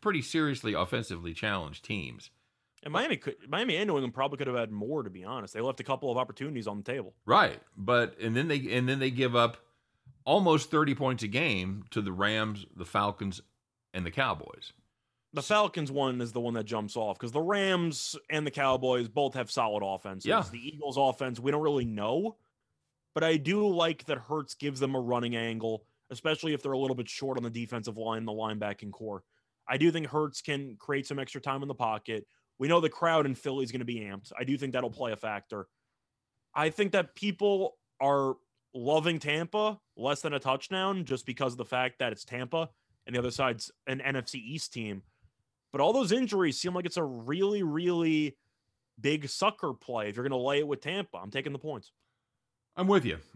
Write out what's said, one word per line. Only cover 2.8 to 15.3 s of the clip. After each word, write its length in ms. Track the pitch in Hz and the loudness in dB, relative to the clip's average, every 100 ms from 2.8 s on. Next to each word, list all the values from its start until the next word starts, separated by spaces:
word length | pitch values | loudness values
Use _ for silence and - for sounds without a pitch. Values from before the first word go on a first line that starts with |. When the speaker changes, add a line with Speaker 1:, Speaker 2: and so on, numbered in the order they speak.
Speaker 2:
And 80 | 147 | -6
Miami 240 | 170 294 202 | -2 0 -2
could, 200 | 143 - 123 | -4 -10 -4
Miami 280 | 165 240 170 | -2 0 0
and 120 | 208 | 2
New 80 | 147 | 2
England 180 | 127 | 0
probably 240 | 127 139 139 | 0 -2 -2
could 80 | 135 | -2
have 100 | 123 | -2
had 140 | 113 | -2
more, 320 | 104 107 151 | -4 -4 -4
to 80 | 101 | -6
be 140 | 90 | -8
honest. 280 | 95 127 98 | -8 -8 -6
They 80 | 107 | -4
left 200 | 127 131 | -2 -4
a 40 | |
couple 260 | 135 131 135 | -4 -2 0
of 60 | 120 | -2
opportunities 500 | 123 104 139 135 104 | -2 -6 -8 -6 -6
on 80 | 104 | -6
the 60 | |
table. 280 | 101 131 95 - - | -6 -6 -8 -8 4
Speaker 1:
Right. 340 | 175 175 - - - | 6 6 2 -14 -6
But, 420 | 98 123 113 - | 4 4 4 0
and 160 | 113 117 | 0 2
then 100 | 160 | 2
they, 240 | 143 123 | 0 0
and 160 | 123 127 | 2 2
then 100 | 135 | 2
they 100 | 131 | 0
give 240 | 127 127 120 | 2 4 6
up 200 | 117 - _ _ _ _ - _ | 4 2 _ _ _ _ -20 _
almost 460 | - 180 180 156 - | 4 6 8 6 4
thirty 240 | 156 147 | 2 4
points 280 | 139 135 123 | 2 0 0
a 40 | 110 | -2
game 560 | 120 160 98 92 101 - | 0 2 0 -2 -6 -6
to 100 | 117 | -4
the 120 | 98 | -2
Rams, 540 | 92 101 110 110 104 - | 0 2 2 0 -4 -12
the 100 | - 87 | -14 -2
Falcons, 540 | 101 101 98 98 92 - _ _ _ _ | 2 2 0 -4 -6 -12 _ _ _ _
and 140 | 92 87 | -8 -4
the 40 | |
Cowboys. 600 | - 131 87 - - - - _ _ _ _ _ | 0 0 -2 -8 -16 -18 -20 _ _ _ _ _